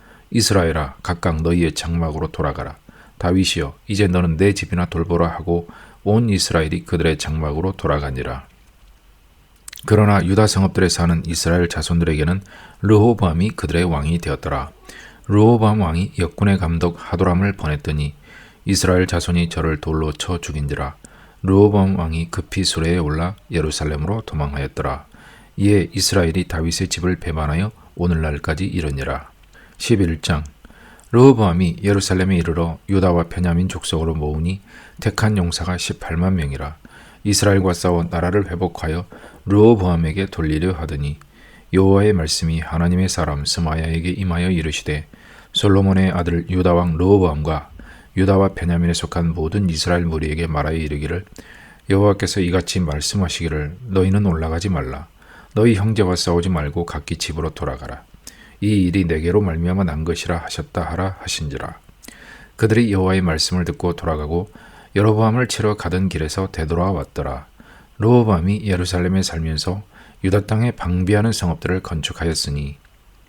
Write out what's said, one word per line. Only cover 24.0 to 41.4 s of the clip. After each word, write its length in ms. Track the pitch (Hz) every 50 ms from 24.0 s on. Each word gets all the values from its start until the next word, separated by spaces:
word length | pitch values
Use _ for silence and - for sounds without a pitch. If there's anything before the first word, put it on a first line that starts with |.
| 76 82 104 113 -
도망하였더라. 840 | - - 76 71 71 71 71 67 - - - - 67 65 67 - - - - - - - - - - _ -
이에 300 | 98 101 104 98 82 - -
이스라엘이 560 | 101 - - - 98 87 82 80 92 87 -
다윗의 400 | - 80 80 85 82 - 95 87
집을 320 | - - 85 90 90 82
배반하여 500 | - 87 78 78 76 73 76 85 98 110 - - - - -
오늘날까지 720 | - 87 87 85 80 80 78 73 71 - 85 80 76 95
이르니라. 640 | - - 92 82 71 69 67 67 - - - - - - _ _ _ _ - - - - -
십일 420 | - - 117 98 95 82 80 78
장. 220 | - - 85 73 73 73 - _ - - - - - - - - - _ -
르호보암이 640 | 117 127 139 127 113 104 92 82 90 92 85 82 - 98
예루살렘에 520 | 101 101 98 95 - 95 92 92 95 95
이르러 420 | 85 82 85 78 85 85 82 80 - _ -
유다와 400 | 101 95 92 90 87 87 82 -
베냐민 400 | - - 90 87 85 85 92 95
족속으로 480 | - 85 - - 87 80 80 82 78
모으니 440 | 78 76 76 76 78 82 87 95 101 - - - - - - - -
택한 360 | - 107 - - 113 107 107
용사가 420 | 101 87 85 - - 82 90 90 87
십팔만 560 | - - - - - - 82 82 90 95 95
명이라. 420 | 87 73 69 67 65 69 73 73 - - - - - - - - - -
이스라엘과 500 | 101 101 - 101 104 98 98 92 92 90
싸워 300 | - - 90 87 87 82 85
나라를 400 | - 85 85 90 90 104 101 85
회복하여 560 | 87 85 92 87 - - - 78 78 85 98 - - - - - - - -
르호보암에게 800 | - 101 101 107 113 120 101 92 90 87 82 82 80 78 95 95
돌리려 460 | 92 - - 80 78 78 78 85 92 90
하더니 460 | 78 85 71 73 69 71 73 73 - - - - -